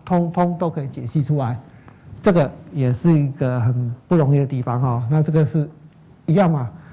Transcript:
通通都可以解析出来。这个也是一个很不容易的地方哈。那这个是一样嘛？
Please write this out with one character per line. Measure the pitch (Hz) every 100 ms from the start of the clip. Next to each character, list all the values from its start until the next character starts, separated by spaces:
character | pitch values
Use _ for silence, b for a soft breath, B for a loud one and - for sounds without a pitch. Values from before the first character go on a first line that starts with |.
通 | - 180 170
通 | 175 175 170
都 | 175
可 | 156
以 | 135
解 | 131 120
析 | 160
出 | 139 147
来。 | 120 123 - B B B B -
这 | 208
个 | 170 131 - -
也 | 156 127
是 | 123 170
一 | 156 143
个 | 131 131 123
很 | 117 123 120 120 -
不 | 175
容 | 135 143
易 |
的 | 131
地 | 131
方 | 123 120
哈。 | 131 120 117
那 | 156
这 | 151
个 | 156 151
是 | 160 - - - _ - - -
一 |
样 | 165 180
嘛？ | 147 117 - B